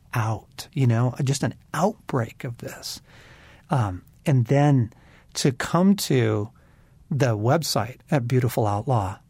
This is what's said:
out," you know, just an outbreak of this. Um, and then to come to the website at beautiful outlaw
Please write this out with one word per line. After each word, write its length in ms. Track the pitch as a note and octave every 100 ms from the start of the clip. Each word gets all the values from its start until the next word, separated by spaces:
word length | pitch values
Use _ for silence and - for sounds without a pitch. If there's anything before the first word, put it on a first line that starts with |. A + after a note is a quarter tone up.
| _
out," 540 | A#2+ A2 G#2+ - - -
you 140 | - B2
know, 280 | A2+ B2 B2+
just 200 | C3 C#3+
an 100 | C3+ - _
outbreak 680 | D3+ F#3 - - C3 G#2+ -
of 140 | C3+ A#2
this. 440 | C3 - - - - - - - - - -
Um, 320 | C#3 G#2 F2+ - - -
and 200 | C3 A#2
then 440 | C#3 D3 C3+ G#2+ - - - _ -
to 160 | D3
come 440 | B2 - E3 F#3+ G3+
to 540 | - C3+ A2+ G#2+ G#2+ - _ _ _ _ -
the 260 | C#3 B2+ G#2+
website 600 | A2 E3 D3 - A#2+ - -
at 180 | D3+ A#2+
beautiful 380 | B2+ B2 - G#2+
outlaw 520 | G2+ B2 A#2+ F#2+ - _